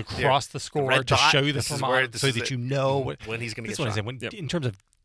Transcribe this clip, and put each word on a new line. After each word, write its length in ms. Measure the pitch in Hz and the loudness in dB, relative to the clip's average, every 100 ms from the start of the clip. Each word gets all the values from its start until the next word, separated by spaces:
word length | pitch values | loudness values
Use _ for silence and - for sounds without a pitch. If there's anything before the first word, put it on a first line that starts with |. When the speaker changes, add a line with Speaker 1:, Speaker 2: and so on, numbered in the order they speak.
| 113 - | -4 -2
Speaker 1:
There. 100 | 131 | 2
Speaker 2:
across 200 | 135 - | 2 0
the 60 | |
Speaker 1:
The 60 | 139 | -10
Speaker 2:
score 240 | - 151 135 | -6 -2 2
Speaker 1:
red 100 | 135 | 2
Speaker 2:
to 160 | 127 | 4
Speaker 1:
dot, 180 | 131 147 | 4 6
Speaker 2:
show 80 | 147 | 6
you 60 | 143 | 4
the 60 | 139 | 0
Speaker 1:
this 120 | - | -2
is 100 | 147 | -2
Speaker 2:
fermata 80 | 131 | 2
Speaker 1:
where, 180 | 131 131 | 2 2
this 140 | 117 | 2
Speaker 2:
so 60 | 139 | 0
Speaker 1:
is 60 | |
Speaker 2:
that 80 | 117 | 2
Speaker 1:
it. 60 | 117 | -2
Speaker 2:
you 40 | 131 | -2
know 420 | 123 135 135 139 | -2 0 2 0
what, 280 | 131 147 110 | -2 -6 -8
Speaker 1:
When 140 | 113 | -8
he's 120 | 117 | -8
gonna 120 | 107 113 | -8 -8
Speaker 2:
that's 100 | - | -4
Speaker 1:
get 40 | |
Speaker 2:
what 60 | 131 | -2
I 20 | |
Speaker 1:
shot. 40 | 104 | -2
Speaker 2:
said. 100 | 104 | -4
When, 120 | 127 | -6
Speaker 3:
Yep. 140 | 117 | -8
Speaker 2:
in 140 | 214 143 | -8 -4
terms 180 | 175 127 | -2 -2
of 120 | 101 _ _ | -4 _ _